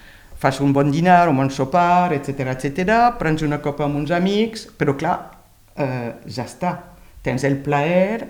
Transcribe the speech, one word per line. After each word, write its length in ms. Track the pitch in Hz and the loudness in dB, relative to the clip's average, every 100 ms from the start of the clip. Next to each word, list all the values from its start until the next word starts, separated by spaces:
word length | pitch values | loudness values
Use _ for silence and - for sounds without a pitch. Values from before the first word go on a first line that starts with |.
| - - - | -20 -20 -20
Fas 240 | - 143 135 | -4 -2 0
un 140 | 139 | 2
bon 160 | 139 143 | 2 2
dinar, 380 | 143 180 175 175 | 2 6 6 6
un 80 | 135 | 2
bon 100 | 135 | 0
sopar, 600 | 135 135 180 175 180 180 | -2 0 2 4 4 2
etcètera, 400 | 143 - - 131 | -2 -4 -4 -4
etcètera, 460 | 127 147 139 185 226 240 233 | -4 -4 -2 0 4 4 2
prens 240 | 156 156 | 0 0
una 200 | 156 147 | 0 -2
copa 240 | 147 139 147 | -4 -2 -2
amb 100 | 143 | -2
uns 140 | 147 | -2
amics, 540 | 175 190 208 220 - - - | 0 2 2 0 -4 -16 -2
però 160 | 147 | -2
clar, 200 | 139 160 - - - - _ _ - | 0 -2 -4 -6 -20 -20 _ _ -6
eh, 360 | 139 127 117 - | -4 -4 -6 -10
ja 200 | - 120 | -12 -10
està. 300 | 117 - 180 170 - - - - | -10 -6 -6 -6 -10 -20 -20 -8
Tens 240 | 135 127 | -4 -2
el 120 | 139 139 | 0 -2
plaer 680 | 143 143 151 180 190 226 | -2 0 2 2 0 -2